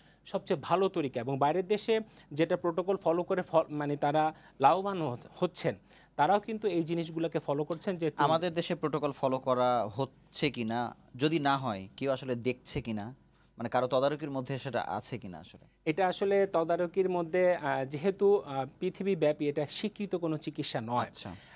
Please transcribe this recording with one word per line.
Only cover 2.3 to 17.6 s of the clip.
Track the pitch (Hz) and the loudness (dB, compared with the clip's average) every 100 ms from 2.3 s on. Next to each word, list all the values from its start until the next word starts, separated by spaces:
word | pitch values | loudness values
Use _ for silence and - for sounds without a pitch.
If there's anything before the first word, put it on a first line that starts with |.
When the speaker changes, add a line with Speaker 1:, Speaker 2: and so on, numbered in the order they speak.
Speaker 1:
যেটা | 147 165 175 | 0 0 2
প্রোটোকল | 175 165 180 196 | 0 0 0 2
ফলো | 165 170 | 2 2
করে | 170 185 | 2 -2
ফ-, | 180 160 - | 2 2 2
মানে | 147 143 143 | -2 -2 0
তারা | 147 151 156 - - - | 2 2 2 -2 -12 4
লাভবান | 135 185 202 190 | 6 6 2 -2
হ-, | 147 120 - | -2 -4 -10
হচ্ছেন, | - 180 - - 101 - - - - | -4 -2 0 -2 -4 -10 -20 -8 0
তারাও | 151 208 | 4 4
কিন্তু | 208 220 214 | 0 -4 -2
এই | 170 | 0
জিনিসগুলোকে | 160 170 165 165 165 156 | 0 -2 -2 -2 -2 -2
ফলো | - 143 | -2 -2
করছেন। | 147 165 208 175 | -2 -4 -4 -2
যে | 160 | -2
তিন | - 147 | 2 4
Speaker 2:
আমাদের | 160 175 | 4 2
দেশে | 165 170 170 | -2 -2 -2
প্রোটোকল | 151 151 143 | -2 0 -2
ফলো | - 135 131 | 0 0 0
করা | 131 123 123 120 104 104 | 2 2 4 2 0 -2
হচ্ছে | 131 - _ - 147 | -6 -6 _ -2 -2
কিনা, | 123 110 120 120 - - 123 | 0 -2 -2 -4 -8 -16 -2
যদি | 151 165 | 0 2
না | 139 139 | 2 0
হয়, | 131 98 95 - | 0 -4 -6 -6
কেউ | 135 | -2
আসলে | 127 131 120 | -2 -2 -2
দেখছে | 120 123 - - | -2 -2 -4 -6
কিনা, | 117 107 104 135 _ _ _ - | -4 -6 -6 -12 _ _ _ -10
মানে | 117 | -2
কারো | 127 123 | 0 2
তদারকির | 127 139 147 143 | 2 2 0 -6
মধ্যে | 135 127 131 | -6 -6 -6
সেটা | 139 117 | -4 -4
আছে | - 101 - 117 | -4 -6 -6 -8
কিনা | 98 78 | -10 -14
আসলে? | - - - _ 160 | -16 -20 -20 _ -4
Speaker 1:
এটা | 151 185 | 0 0
আসলে | 175 196 196 196 | 0 2 2 2
তদারকির | 170 165 170 175 190 185 | 2 2 0 0 0 0
মধ্যে, | 180 165 180 180 | 0 0 4 4
আহ, | 175 | 4